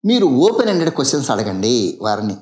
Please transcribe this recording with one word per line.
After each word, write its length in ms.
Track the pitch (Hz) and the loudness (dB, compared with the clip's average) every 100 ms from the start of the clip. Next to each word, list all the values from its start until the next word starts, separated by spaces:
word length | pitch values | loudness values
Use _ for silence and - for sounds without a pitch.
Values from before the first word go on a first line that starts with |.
మీరు 220 | 196 240 185 | 2 2 2
ఓపెన్ 420 | 127 190 220 226 | 4 4 2 0
ఎండెడ్ 220 | 180 160 | 0 0
క్వశ్చన్స్ 400 | 160 135 147 131 | -2 -2 -2 -2
అడగండి 680 | 107 107 95 107 120 92 - | -2 -2 -2 0 0 -2 -4
వారిని. 340 | 107 104 104 95 | -4 -2 -4 -6